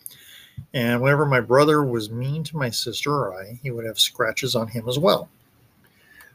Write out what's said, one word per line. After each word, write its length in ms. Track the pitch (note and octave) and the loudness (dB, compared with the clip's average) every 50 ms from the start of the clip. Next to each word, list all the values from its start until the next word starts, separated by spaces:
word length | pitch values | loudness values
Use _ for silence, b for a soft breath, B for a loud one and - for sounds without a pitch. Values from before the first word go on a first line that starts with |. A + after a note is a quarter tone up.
| B B B B B B B B B B B B B B - | B B B B B B B B B B B B B B -2
And 280 | C3+ A#2 A#2 A#2+ A#2+ | -2 0 2 2 2
whenever 240 | B2+ C#3 C#3+ C#3+ D#3 | 4 4 4 4 4
my 160 | C#3+ C3 B2 | 4 2 2
brother 420 | A2 A2 B2 C#3 D3+ D3+ D3+ D3+ C#3+ | 2 4 6 6 6 6 4 4 2
was 260 | C3 A#2+ A2+ G#2+ G#2+ | 0 0 -2 -4 -6
mean 340 | A#2 A#2 B2+ C#3 D3 D#3+ D#3 | -6 -6 -6 -4 -4 -6 -6
to 120 | - D#3 D3+ | -6 -6 -6
my 120 | C3+ A#2+ | -4 -4
sister 420 | A#2 - - B2 G#2 - - C#3+ D3 | -4 -4 -6 -6 -6 -6 -4 -2 -2
or 220 | C#3+ A#2+ G2 F#2 F#2+ | 0 -2 -4 -6 -10
I, 200 | F#2+ G2+ A#2+ A#2+ | -12 -14 -14 -12
he 80 | - C3+ | -10 -8
would 160 | A#2+ A#2 A2+ | -8 -8 -8
have 140 | A2+ G#2+ - | -4 0 0
scratches 560 | - - - - A#2 A2 A2 - - B2 A#2+ | 0 0 2 0 -2 0 0 -2 -2 -2 -2
on 140 | A#2 A2+ G#2+ | -2 -2 -4
him 180 | A2+ A#2 A2 B2 | -6 -8 -6 -4
as 100 | B2+ D3 | -2 2
well. 300 | D#3+ G3+ F2 - - - _ _ _ _ _ _ _ _ _ _ _ b b b b b b b b b b | 2 2 2 2 0 -6 _ _ _ _ _ _ _ _ _ _ _ b b b b b b b b b b